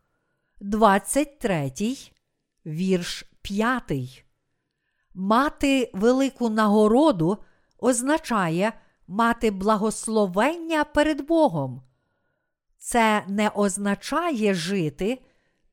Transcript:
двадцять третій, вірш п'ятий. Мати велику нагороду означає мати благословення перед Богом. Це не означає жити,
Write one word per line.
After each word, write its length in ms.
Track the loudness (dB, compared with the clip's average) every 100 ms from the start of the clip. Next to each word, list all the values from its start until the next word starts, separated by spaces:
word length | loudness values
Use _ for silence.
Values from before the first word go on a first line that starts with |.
| _ _ _ _ _ -16
двадцять 800 | -6 2 4 4 0 -2 -2 -4
третій, 720 | -2 -2 -4 -4 -6 -6 -12 _ _ _ _ _ -10
вірш 600 | -4 0 0 -2 -10 -14 _
п'ятий. 800 | -6 -2 -2 -2 -4 -6 -6 -14 _ _ _ _ _ _ _ _ _
Мати 800 | -6 0 2 2 0 2 2 0
велику 560 | 0 2 2 0 -2 -2
нагороду 880 | 0 2 4 6 6 4 2 0 -2 -10 _ _ _
означає 960 | -2 0 0 -2 -2 -2 0 0 -2 -4 _ _ -8
мати 440 | -2 0 0 -2
благословення 1300 | 0 0 0 0 -4 -2 0 0 2 0 -2 -2 -2
перед 440 | 0 2 0 0 0
Богом. 540 | 2 2 0 -6 -8 -18 _ _ _ _ _ _ _ _ _
Це 460 | -4 0 2 0 -2
не 220 | -2 -2
означає 1040 | 0 -2 -2 -4 -4 -4 -4 -2 0 0
жити, 680 | 0 -2 -2 -2 -4 -4 -6 _ _ _ _ _